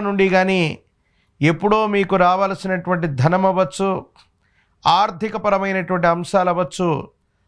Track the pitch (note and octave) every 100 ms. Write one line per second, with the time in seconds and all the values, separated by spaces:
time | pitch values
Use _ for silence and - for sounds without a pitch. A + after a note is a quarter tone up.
0 | G3+ G3+ F#3+ F#3 F#3+ F#3+ D#3+ - _ _
1 | _ _ _ - D3 E3 G#3 G#3+ G#3+ G3+
2 | F#3 G3 F3+ F#3 F#3+ F#3+ F#3+ F#3 F3 F3+
3 | E3+ C3 D3 F#3 F#3+ F#3 F#3 - G3 F#3
4 | - _ _ _ _ _ _ _ C#3 F3
5 | G#3+ E3+ G#3+ G#3 G#3 G3 G3 F#3+ F3+ F3+
6 | E3+ E3+ F3 G3+ F3+ F3 F3+ - F3 D3
7 | - _ _ _